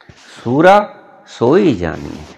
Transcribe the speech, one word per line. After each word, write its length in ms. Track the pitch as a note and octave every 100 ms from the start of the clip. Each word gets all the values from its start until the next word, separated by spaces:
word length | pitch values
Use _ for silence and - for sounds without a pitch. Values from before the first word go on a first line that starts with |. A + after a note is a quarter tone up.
| - _ - -
"सूरा 600 | A#2 C3+ F3+ G3+ G#3 - - - -
सोई 480 | - A#2 F3 F#3+ G#2
जानिए", 500 | E2+ D2+ D2 D#2 D2+